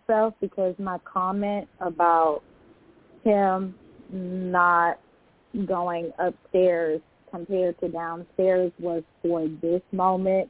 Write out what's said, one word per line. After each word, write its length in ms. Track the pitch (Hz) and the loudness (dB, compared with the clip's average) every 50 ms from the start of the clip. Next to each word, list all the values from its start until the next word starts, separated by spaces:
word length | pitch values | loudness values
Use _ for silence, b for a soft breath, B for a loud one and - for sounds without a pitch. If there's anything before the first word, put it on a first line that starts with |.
| _ - | _ 0
self, 260 | 220 214 220 226 214 - | 2 2 2 0 0 -4
because 380 | 202 190 - - 190 185 180 - | -8 -8 -4 -2 -2 -2 -2 -4
my 180 | 196 190 180 170 | -6 -6 -6 -8
comment 680 | _ - - 190 185 185 190 202 202 202 202 202 - - _ - | _ -6 -4 -2 -2 -2 -2 -2 -2 -2 -4 -4 -6 -10 _ -8
about 600 | 185 175 170 160 175 170 170 165 165 160 151 151 _ _ _ _ _ _ - _ _ _ _ _ _ _ _ - - | -8 -8 -2 2 4 4 6 6 4 4 2 -2 _ _ _ _ _ _ -20 _ _ _ _ _ _ _ _ -4 0
him 520 | 226 208 202 202 190 185 190 196 185 185 - - - - - - - | 2 2 4 2 2 0 -2 -4 -6 -10 -14 -20 -20 -20 -20 -20 -14
not 920 | 185 190 185 180 185 185 185 180 180 180 175 175 175 170 170 170 - - _ _ _ _ _ _ _ _ _ _ - 202 196 | -12 -10 -8 -8 -6 -6 -6 -2 2 4 4 6 6 4 4 2 0 -2 _ _ _ _ _ _ _ _ _ _ -6 -6 -4
going 480 | 170 190 175 175 180 170 170 170 165 - - | -2 -2 -2 -2 -4 -4 -4 -6 -8 -6 -4
upstairs 840 | 180 180 175 _ _ _ - 180 185 180 175 165 170 160 156 160 - _ _ _ _ - | -4 -4 -4 _ _ _ 0 2 4 4 4 2 0 -2 -2 -4 -6 _ _ _ _ -16
compared 480 | - 180 170 - 196 185 185 175 170 - | -14 -12 -10 -6 -2 -2 -2 -2 -2 -4
to 100 | 180 175 | -6 -8
downstairs 840 | 170 165 170 165 165 170 180 _ _ - 190 190 185 180 180 175 - - | -6 -6 -8 -8 -10 -10 -14 _ _ 0 2 2 4 2 0 0 -4 -6
was 240 | 170 175 170 165 160 _ _ _ | -6 -6 -6 -6 -8 _ _ _
for 260 | - 170 170 165 160 156 160 151 | -4 -2 -2 0 -2 -4 -6 -6
this 200 | - 165 175 185 - - | -4 -2 -2 -2 -4 -6
moment 580 | - 185 180 185 185 185 190 190 190 190 185 - | -4 0 2 2 2 2 0 0 2 0 0 -2